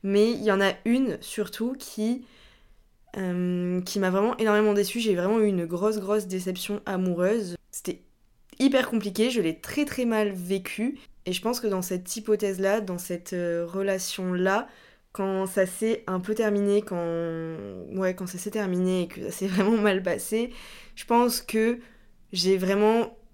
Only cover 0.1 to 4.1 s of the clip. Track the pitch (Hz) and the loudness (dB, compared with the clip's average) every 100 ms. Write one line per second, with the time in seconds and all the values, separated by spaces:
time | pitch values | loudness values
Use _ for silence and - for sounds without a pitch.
0.1 | 202 220 240 214 196 196 190 220 247 262 | 4 4 4 2 4 2 2 2 2 2
1.1 | 156 - - 208 - 233 269 - - 214 | -2 -8 -6 -6 -4 -6 -6 -10 -4 -2
2.1 | 254 - - - _ _ - _ _ _ | -2 -6 -20 -20 _ _ -20 _ _ _
3.1 | - 185 180 180 180 180 180 180 202 185 | -6 -4 -2 0 0 0 -2 -2 0 2